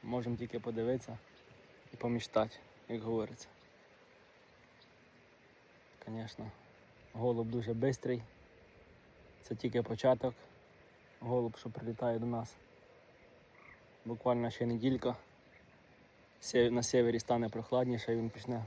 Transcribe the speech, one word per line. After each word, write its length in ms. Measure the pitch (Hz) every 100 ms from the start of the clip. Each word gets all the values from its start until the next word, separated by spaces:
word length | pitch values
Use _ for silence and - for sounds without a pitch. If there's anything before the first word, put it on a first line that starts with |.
можемо 320 | - 123 120 120
тільки 240 | 117 117
подивитися 580 | 120 113 113 127 - 113 - - - - - - -
і 40 | -
помічтати, 580 | 120 120 - - 110 - - - -
як 120 | 117
говориться. 460 | 107 113 107 123 - - - - - - - - - - - - - - - - - - - - - - - - - - -
Звісно, 440 | 113 110 - 110 - - - - - -
голуб 340 | 107 123 117 113
дуже 260 | 120 110
бистрий. 480 | 113 131 127 123 123 113 - - - - - - - - - - -
Це 140 | - 113
тільки 260 | 127 120
початок. 540 | 110 113 131 123 131 - - - - - - - - -
Голуб, 380 | 117 123 117 113
що 120 | 120
прилітає 500 | 113 117 110 123 117
до 60 | 117
нас. 300 | 120 113 - - - - - - - - - - - - - - - 117
Буквально 440 | 117 127 120 117
ще 160 | - 120
неділька. 500 | 117 123 127 131 123 - - - - - - - - - - - -
Сє-, 280 | - 123 120
на 140 | 120
сєвєрі 360 | 120 127 120 117
стане 300 | - 120 113
прохладніше, 680 | 113 113 127 127 117 - 117
він 140 | 113
почне 360 | 113 120 120